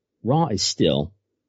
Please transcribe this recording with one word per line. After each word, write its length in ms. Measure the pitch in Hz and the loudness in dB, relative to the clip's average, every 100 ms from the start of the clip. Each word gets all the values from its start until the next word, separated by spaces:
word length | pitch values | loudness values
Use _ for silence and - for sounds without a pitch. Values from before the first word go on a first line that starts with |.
| _ _ | _ _
Raw 240 | 107 151 160 | -2 0 0
is 160 | 98 | -2
still, 500 | - - 87 69 78 - _ _ | -4 0 2 2 -2 -10 _ _